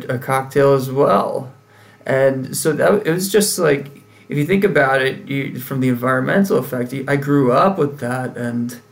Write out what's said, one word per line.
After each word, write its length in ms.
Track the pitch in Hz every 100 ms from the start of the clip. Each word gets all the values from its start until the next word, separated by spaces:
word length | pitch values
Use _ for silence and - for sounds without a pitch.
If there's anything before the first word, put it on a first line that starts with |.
| -
a 100 | 127
cocktail 560 | 135 135 131 143 139
as 160 | 139 131
well. 640 | 131 151 190 - - 127 - _ - - _ -
And 500 | 135 135 131 127 139
so 160 | 160
that, 340 | 147 175 202 156
it 60 |
was 180 | 180 190
just 300 | 214 196 -
like, 440 | 156 139 - - - - -
if 80 | 143
you 80 | 147
think 180 | 196
about 380 | 196 147 135 135
it, 260 | 135 - -
you, 320 | 139 - 123
from 220 | - 135
the 80 | 127
environmental 680 | 120 127 127 131 190 196 -
effect, 360 | - 127 123
you, 100 | 139 139
I 120 | 143
grew 340 | 143 143 127
up 260 | 135 190 190
with 220 | 143 143
that, 380 | 120 127 123 117
and, 420 | 120 120 120 - -